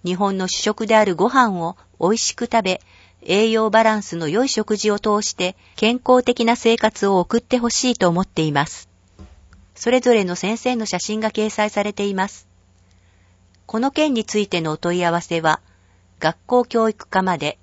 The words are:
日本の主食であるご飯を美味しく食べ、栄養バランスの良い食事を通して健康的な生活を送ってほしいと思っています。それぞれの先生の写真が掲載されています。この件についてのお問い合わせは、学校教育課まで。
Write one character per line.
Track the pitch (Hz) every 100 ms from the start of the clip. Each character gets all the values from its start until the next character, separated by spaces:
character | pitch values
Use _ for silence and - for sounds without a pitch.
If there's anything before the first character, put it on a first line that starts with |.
日 | 180
本 | 180 202 190
の | 185
主 | -
食 | 208 214
で | 214
あ | 220
る | 202
ご | 165 208
飯 | 269 233 180 165
を | - _ _
美 | 170
味 | 226
し | -
く | -
食 | 240 226
べ、 | 185 185 _ - - _
栄 | - 190 226
養 | 220 220
バ | 214
ラ | 220
ン | 214
ス | -
の | 170 156
良 | 151
い | 269
食 | - 214 214
事 | 214
を | 208
通 | 214 208
し | -
て | - 185 - _
健 | - 220 247
康 | - 254
的 | 247 247
な | 233
生 | 240 226 226
活 | 220 - 202
を | 190
送 | 175 233
っ |
て | - 247
ほ | 233
し | - 269
い |
と | 240 180
思 | 170
っ | 190
て | -
い | 156
ま | 143 151
す。 | - - _ _ - - - - - -
そ | - 233
れ | 254
ぞ | 247
れ | 233
の | 185
先 | 175 185 226
生 | 247
の | 247
写 | 214 180
真 | - 214
が | 220
掲 | 214 214
載 | - 208
さ | 208
れ | 202
て | 202
い | 202
ま | 190 196
す。 | - _ _ _ _ _ _ _ _ _ _ _ _
こ | - 220
の | 262
件 | 302 302
に | 233
つ | 214 214
い | 202
て | 180
の | 160
お | 151
問 | 175 180
い |
合 | 175
わ | 170
せ | - 165
は、 | 160 156 _ _ _ _ _ _
学 | 156 -
校 | - 247
教 | 240 233 220
育 | 214 -
課 | 190
ま | 190 165
で。 | 147 -